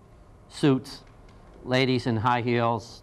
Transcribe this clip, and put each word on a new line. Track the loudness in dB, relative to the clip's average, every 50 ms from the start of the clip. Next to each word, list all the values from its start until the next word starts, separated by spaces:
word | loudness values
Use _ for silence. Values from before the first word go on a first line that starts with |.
| -20 -20 -20 -20 -20 -20 -20 -20 -20 -20
suits. | -4 0 2 2 4 2 0 -6 -16 -20 -20 -20 -20 -20 -20 -20 -20 -20 -20 -20 -20 -14 -6
Ladies | -2 0 2 2 2 0 0 0
in | 0 -2
high | 0 0 0 0 0
heels, | 0 0 0 2 2 0 0 -2 -6 -12 -18 -20